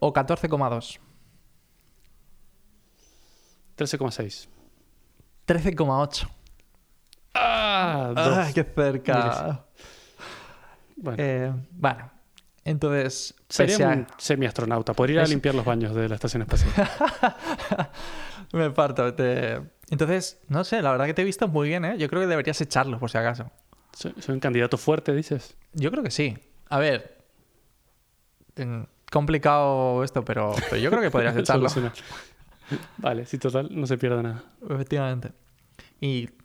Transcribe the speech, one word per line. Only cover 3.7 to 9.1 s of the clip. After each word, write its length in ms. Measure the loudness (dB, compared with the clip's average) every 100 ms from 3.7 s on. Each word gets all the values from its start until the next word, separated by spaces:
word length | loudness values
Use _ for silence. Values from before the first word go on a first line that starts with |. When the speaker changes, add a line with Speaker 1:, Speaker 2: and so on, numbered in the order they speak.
Speaker 2:
Trece 240 | -6 -4 -2
coma 120 | -4
seis. 380 | -4 -8 -10 -18 -20 -20 _ _ _ _ _ _ _
Speaker 1:
Trece 300 | -2 0 0
coma 260 | 0 0 2
ocho. 280 | 0 -4 -8 -10 -20 -20 _ _ _ _ _ -20 -8
Speaker 2:
Ah, 760 | 0 2 2 2 2 2 0 -2 0
Speaker 1:
Ah, 280 | 2 4
Speaker 2:
dos. 100 | 2
Speaker 1:
qué 100 | 0
cerca. 800 | 0 2 2 2 2